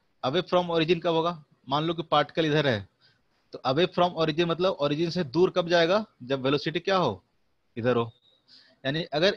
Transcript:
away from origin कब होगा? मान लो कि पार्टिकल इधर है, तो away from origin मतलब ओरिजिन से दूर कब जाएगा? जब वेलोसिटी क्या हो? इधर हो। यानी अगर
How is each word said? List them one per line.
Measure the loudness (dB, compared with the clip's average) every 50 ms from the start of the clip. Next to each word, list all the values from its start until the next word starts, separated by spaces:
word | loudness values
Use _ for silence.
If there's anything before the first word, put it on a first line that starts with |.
| _ _ _ -6
away | -6 -2 -2 -2 -2
from | 0 0 0 0 0 0
origin | 0 2 2 0 0
कब | 0 -2 0
होगा? | 0 0 -2 -4 -6 -14 _ _ _ -8 -4
मान | -2 -2 -2
लो | -2 -4
कि | -6 -4 0
पार्टिकल | 0 0 0 0 -2 -2 0
इधर | 0 2 2 2
है, | 2 0 -2 -4 -10 _ _ _ _ _ _ _ _ _ _ _ _
तो | -14 -6 -2 -2
away | 2 2 0 0 2 0
from | 0 0 0 -2 -2
origin | -2 0 -2 0 -2
मतलब | 0 0 0 -2 0 0
ओरिजिन | -2 -2 0 0 -2 -2
से | -2 -4 -4
दूर | -2 2 2 2 2
कब | 2 -2 0 2
जाएगा? | 4 4 4 4 2 0 0 -4 _ -14
जब | -6 -4 -4 0 0
वेलोसिटी | 0 0 0 -2 -4 -6 -4
क्या | -2 0 0
हो? | 2 2 0 -2 -4 _ _ _ _ _ _ _ _ _ _ -10
इधर | -2 0 2 2
हो। | 2 0 -2 _ _ _ _ _ _ _ _ -20 -20 -20 _ _ _ -6
यानी | -4 -4 -4 -6 -4
अगर | -2 0 2 0 0